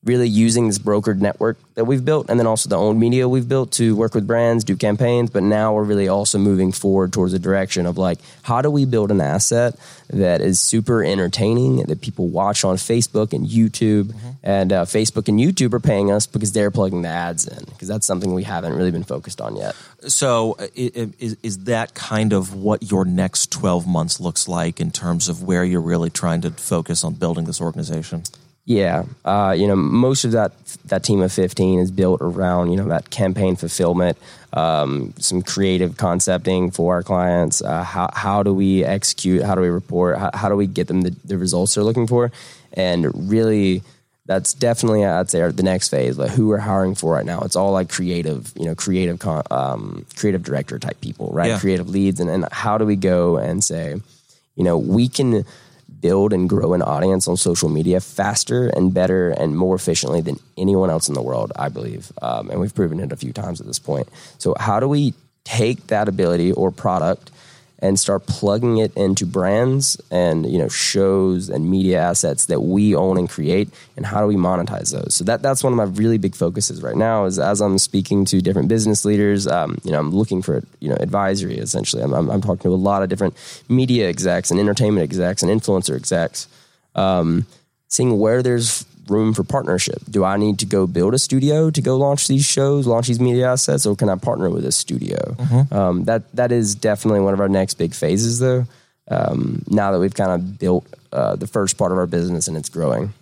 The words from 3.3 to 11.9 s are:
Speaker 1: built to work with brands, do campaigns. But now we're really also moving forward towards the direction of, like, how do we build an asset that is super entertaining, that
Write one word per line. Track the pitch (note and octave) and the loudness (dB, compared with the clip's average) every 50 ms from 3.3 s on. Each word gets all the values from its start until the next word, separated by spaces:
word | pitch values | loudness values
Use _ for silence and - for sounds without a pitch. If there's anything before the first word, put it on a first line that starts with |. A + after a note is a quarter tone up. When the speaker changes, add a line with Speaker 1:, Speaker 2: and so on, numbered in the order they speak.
| B2+ C3 B2 | 2 0 0
Speaker 1:
built | A#2 C3 C3+ B2+ - | 0 0 -2 -2 -2
to | - - A#2+ A2+ A2 | 0 0 2 2 4
work | G#2 A2+ A2 - | 2 2 2 0
with | A#2+ G2+ | 0 0
brands, | G2+ A#2 A#2 A#2 A#2 A#2 A#2 G#2+ | 2 2 2 4 4 2 2 0
do | G#2+ G2 | 0 -2
campaigns. | F2+ - G#2 G#2 G#2+ B2+ A#2+ A#2+ A#2+ A#2+ A#2 | 0 2 0 2 2 2 2 2 2 0 0
But | - G2+ F#2 | 0 0 2
now | G2+ G#2+ A2 A2 A2 G#2+ | 2 2 2 2 2 2
we're | G#2+ G#2 | 2 2
really | G#2 G#2 G2+ G2 | 2 2 2 2
also | F#2+ F#2+ G2+ G2+ - - G2+ | 2 2 0 0 0 0 2
moving | G2 G2+ G2 F#2 F#2+ F#2 | 2 4 4 4 2 0
forward | F#2 - - G2 F#2+ F#2+ F#2+ F2+ F2+ | 0 0 0 2 2 2 2 0 0
towards | G#2 F#2 F2+ F#2 | 0 0 0 0
the | F#2+ | -2
direction | F2 F#2+ F#2+ G2 F#2+ F#2 - F#2 F2 | 0 0 0 0 0 -2 -2 -2 -2
of, | F2 F2 F#2+ | -2 -2 0
like, | F#2 F2+ E2+ - - - - - | 0 0 -2 -4 -8 -20 -20 -14
how | _ - A#2 A#2+ C3+ | _ -2 0 0 2
do | D3 | 2
we | D3 D3 C#3 | 2 2 2
build | C3 A#2+ A2 G#2 G2 | 2 2 0 2 2
an | G#2+ G2 | 2 2
asset | D#2+ C#2+ D2+ G2 - - A#2+ A#2 A#2+ A#2+ - - - - - - - _ | 2 2 0 0 0 2 2 2 2 0 -2 -6 -18 -20 -20 -20 -16 _
that | - F#2+ G2 F2+ F2 - | -2 0 2 2 2 2
is | - F#2 F#2+ F2 | 2 2 2 2
super | - - - A2+ G#2+ - A#2+ A2+ F#2+ | 0 0 0 0 0 2 2 2 2
entertaining, | D2+ G2 G2 F#2 F2 - - G2 G#2+ A#2 A#2+ B2+ C3 C3 B2 - | 0 0 0 0 -2 0 0 0 2 2 2 2 2 2 0 0
that | - | -2